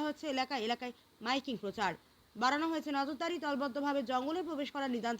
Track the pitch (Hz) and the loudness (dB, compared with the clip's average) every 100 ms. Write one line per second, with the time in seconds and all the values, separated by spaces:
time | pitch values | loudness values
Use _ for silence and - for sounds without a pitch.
0 | 302 294 311 262 262 269 220 240 247 - | 0 -2 -2 0 0 0 0 -2 -4 -10
1 | - - 226 269 277 220 196 220 190 156 | -20 -8 0 0 0 -4 -4 0 0 0
2 | - - - 214 247 294 330 320 302 277 | -12 -20 -14 2 2 4 2 0 0 0
3 | 277 277 339 349 302 269 285 285 285 285 | 0 0 -2 0 0 0 0 0 2 2
4 | 240 254 269 339 320 294 277 285 269 240 | 2 0 2 0 0 -2 -2 -2 0 0
5 | 233 | 0